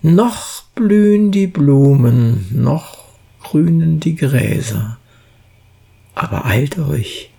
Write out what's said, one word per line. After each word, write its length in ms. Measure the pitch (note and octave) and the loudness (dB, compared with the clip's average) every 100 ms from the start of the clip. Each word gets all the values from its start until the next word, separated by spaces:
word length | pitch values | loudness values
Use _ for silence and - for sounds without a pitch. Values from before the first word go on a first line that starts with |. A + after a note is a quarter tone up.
noch 600 | D#3 E3+ A#3+ A3 - - - | 4 2 2 -4 -14 -18 -16
blühen 580 | - G#3+ G#3 G#3 G#3 G#3 | -4 2 4 4 2 2
die 160 | G3 F#3+ | 0 -2
Blumen, 960 | - C#3+ C#3 C#3 C#3 A#2+ A#2+ A#2 A2 F#2 | 0 2 4 4 4 4 2 2 0 -4
noch 460 | A#2 B2 D#3+ - - - _ _ _ | -2 -2 -2 -6 -20 -20 _ _ _
grünen 560 | - D3+ E3 E3 E3 D#3 | -4 0 2 2 2 0
die 140 | E3 | -2
Gräser. 840 | E3 C#3 C#3+ G#2+ - A#2 G#2+ A2 A2+ _ _ _ _ _ _ _ _ _ _ _ | -2 0 0 -2 -4 -4 -6 -6 -10 _ _ _ _ _ _ _ _ _ _ _
Aber 320 | - - G2+ B2 | -10 -6 -4 -2
eilt 320 | G#2 C#3+ F3+ | -2 -2 -4
euch 520 | C#3+ C#3+ G#2+ - - | -4 -4 -6 -10 -18